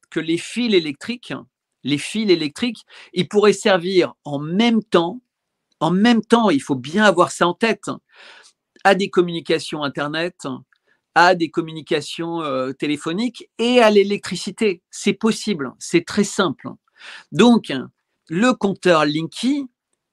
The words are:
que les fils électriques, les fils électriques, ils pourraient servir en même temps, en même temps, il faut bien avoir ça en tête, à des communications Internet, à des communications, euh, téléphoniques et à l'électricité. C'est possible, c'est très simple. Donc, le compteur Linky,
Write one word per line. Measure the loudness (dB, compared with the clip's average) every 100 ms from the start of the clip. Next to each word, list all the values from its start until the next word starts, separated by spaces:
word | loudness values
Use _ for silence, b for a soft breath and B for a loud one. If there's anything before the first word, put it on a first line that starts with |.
| _
que | -8
les | -2 -4
fils | -4 -6 2
électriques, | 2 0 -8 -10 -10 -10 -14 -14 _ _ _
les | -4 -4
fils | -4 -4 2
électriques, | 2 0 -4 -6 -6 -16 B B
ils | -4 -2
pourraient | 2 4
servir | 4 2 0 2 0 0 -2
en | -10 -8
même | -4 0 2 2
temps, | 2 2 2 -4 _ _ _ _ _ -4
en | 0
même | 2 4 4
temps, | 2 2 4
il | 0
faut | 0
bien | -6 -4 2
avoir | 2 4 2
ça | 2 0
en |
tête, | 0 -2 -2 -6 -12 _ B B B B _ _ _
à | 2
des | 2 2
communications | 2 0 0 -2 -2 -2 -6
Internet, | -6 -4 -6 -4 -6 -8 -10 -10 -14 _ _ _ _
à | 2 4
des | 4 0
communications, | -4 -8 -8 -4 -4 -4 -10 -8 -6
euh, | -6 -4 -6
téléphoniques | -6 -4 -4 -4 -4 -6 -8 -18 -4
et | 2 6
à | 6
l'électricité. | 6 4 0 -6 -8 -8 -2 -2 -2 _
C'est | -4 -2
possible, | 0 0 -2 -4 -6 -6 -10
c'est | -2 0
très | 0 -2
simple. | -2 0 -2 -2 -12 -16 _ B B B B
Donc, | 4 6 6 2 -8 -10 _ _ _ -8
le | 0 0
compteur | 0 -2 -2 0 2 2
Linky, | -2 -6 -6 -4 -4 -6 _ _ _ _